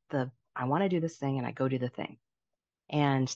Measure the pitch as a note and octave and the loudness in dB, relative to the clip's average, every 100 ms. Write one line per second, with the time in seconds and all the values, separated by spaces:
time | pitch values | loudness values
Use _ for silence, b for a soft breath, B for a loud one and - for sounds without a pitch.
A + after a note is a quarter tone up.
0 | - C#3 B2+ - _ C3 B2+ D#3 G3 F3+ | -4 -2 -2 -6 _ -6 0 2 2 2
1 | E3 - C#3 C3+ A#2+ B2 C3 C3 B2 - | 0 -2 -2 -2 -2 -2 0 0 -2 -4
2 | - A#2+ _ _ _ _ _ _ - D3+ | -10 -12 _ _ _ _ _ _ -4 2
3 | C#3+ C3+ C3 | 4 4 0